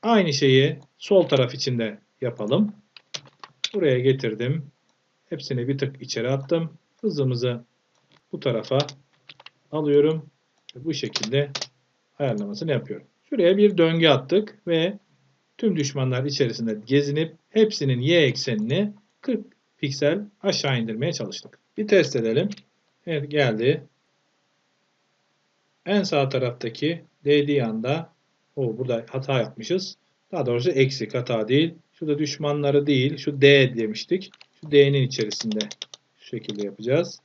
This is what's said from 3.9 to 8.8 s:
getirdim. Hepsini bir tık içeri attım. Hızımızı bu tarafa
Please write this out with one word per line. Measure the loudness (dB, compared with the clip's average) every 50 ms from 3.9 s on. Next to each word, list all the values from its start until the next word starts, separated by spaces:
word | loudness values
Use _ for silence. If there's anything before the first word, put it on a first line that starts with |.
| 2 2
getirdim. | 2 2 0 2 -2 -6 -4 -4 -4 -4 -4 -4 -6 -12 _ _ _ _ _ _ _ _ _ _ _ _
Hepsini | -12 -12 -8 -6 -6 -4 -4
bir | -4 -4
tık | -4 -4 -6 -6 -12
içeri | -14 -10 -6 -4 -2 -2
attım. | -2 -4 -2 -2 -2 -2 -2 -4 -10 -16 _ _ _ _
Hızımızı | -6 -4 -2 0 -2 -2 0 -2 -2 -4 -4 -4 -10 _ _ _ _ _ _ _ _ _ _ _ _ _
bu | -14 -6
tarafa | -4 -2 -2 -2 -2 0 0 0